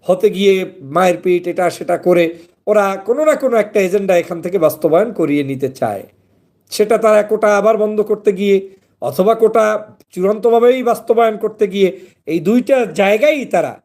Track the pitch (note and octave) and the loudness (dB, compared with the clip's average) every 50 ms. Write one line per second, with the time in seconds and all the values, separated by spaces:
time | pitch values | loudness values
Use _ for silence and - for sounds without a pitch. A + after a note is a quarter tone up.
0 | _ - F#3 F3+ - G#3 F3 F#3 G3+ G3 F#3+ F#3+ F#3 D3 - - C#3 C3+ C#3+ E3+ | _ -2 -2 2 2 0 0 2 2 2 2 2 -2 -8 -12 -18 -18 -4 0 2
1 | F#3 F#3 F3 E3+ - F#3 F3+ F3 F3 F3 E3+ - F3+ E3+ - - F3+ - F3 F3 | 2 2 0 0 0 0 0 0 -2 -4 -4 -2 -2 -2 -2 -4 -4 -4 -4 -2
2 | - F3+ F3+ F3 E3+ D#3+ E3+ - - _ _ _ _ - G#3 G#3 G3+ G3 G3 G3 | 2 2 2 2 2 0 -2 -10 -20 _ _ _ _ 0 0 2 2 0 -2 -6
3 | - - A#3+ C#4+ D#4 D#4 D4 - C4+ B3+ A#3 A3+ G3+ G#3+ - G#3+ G3 F3+ F3 G#3 | -4 -4 -2 0 2 0 0 0 0 0 0 0 0 0 0 -2 0 0 0 -2
4 | G3 F#3+ F#3 F3 D#3+ - F3 E3+ D#3+ F3+ F3 G3 D#3+ D3+ - - - D#3+ D3+ F3 | 0 2 0 0 0 -2 -10 -8 -8 -4 -2 0 0 0 0 0 0 2 2 2
5 | G#3+ A#3+ G3+ - D#3+ C#3+ C#3+ D3 C#3+ C3+ C#3 C3 C#3 C3 C3 - C3 A2+ G#2 F#2+ | 0 0 -2 -4 -2 -2 0 -2 -2 -4 -6 -6 -6 -6 -4 -4 -6 -6 -6 -8
6 | - - _ _ _ _ _ _ _ _ _ _ _ _ - - G#3 G#3 A3+ G#3 | -12 -16 _ _ _ _ _ _ _ _ _ _ _ _ -2 -2 0 0 0 2
7 | G#3+ A3 G#3+ G#3+ G#3 G#3+ A3 G#3 A3 G#3 G#3 G3+ G3 A3 A3+ G3+ G#3+ G#3+ G#3+ G#3+ | 2 4 4 4 2 0 -2 0 2 2 2 2 2 2 2 2 0 -2 -2 -4
8 | G#3 G#3 G#3+ G3+ - G#3+ G3 F3+ G3+ G3+ G3 F#3+ F#3+ - - _ _ _ _ _ | -2 -2 -4 0 0 -2 0 0 0 2 2 0 0 -6 -20 _ _ _ _ _
9 | - - C3 - F#3 G#3 A3+ A3 A3+ G#3+ G#3+ A3+ A3 G#3+ G#3+ G#3+ - - - _ | -8 -6 -2 0 2 2 2 2 2 2 4 2 2 2 0 -4 -6 -12 -20 _
10 | _ _ - F3 F#3 G3 G#3+ A3 - A#3 A3+ A#3 A#3 B3 B3+ C4 B3 A#3+ A3 - | _ _ -8 -4 -2 -2 -2 0 0 2 2 4 4 4 2 2 0 -2 -2 -2
11 | - - A#3 A3 A#3 A3+ G#3+ G3+ - G#3 G#3+ - G#3+ G3 F3+ G3+ G3 F3+ - - | -2 -2 2 2 2 0 0 -2 -6 -8 -2 -2 -4 -2 0 0 0 0 0 -6
12 | - - _ _ _ - D#3+ E3+ D3+ F3+ A3+ B3 B3+ - C4+ B3+ A#3+ F3+ D#3+ F3 | -20 -20 _ _ _ -6 -6 -4 0 2 0 0 2 2 0 0 0 -2 -2 0
13 | G3 G3 G#3 G#3+ B3+ D4+ D#4+ C#4+ B3 - - F3+ D#3 C3 G#2+ - | 2 2 2 2 2 0 0 0 -4 -2 -2 -2 -2 -2 -8 -14